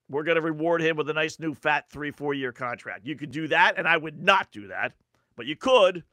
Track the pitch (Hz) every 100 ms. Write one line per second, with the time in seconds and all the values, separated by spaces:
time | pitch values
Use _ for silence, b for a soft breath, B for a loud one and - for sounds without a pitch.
0 | - 139 160 165 160 151 165 170 160 156
1 | 143 156 156 - 156 135 156 147 - 139
2 | 147 - 147 139 131 117 123 120 113 90
3 | 113 127 147 139 156 160 196 196 170 165
4 | 160 151 190 190 190 107 98 92 127 -
5 | _ _ _ - 120 151 262 247 185 180
6 | -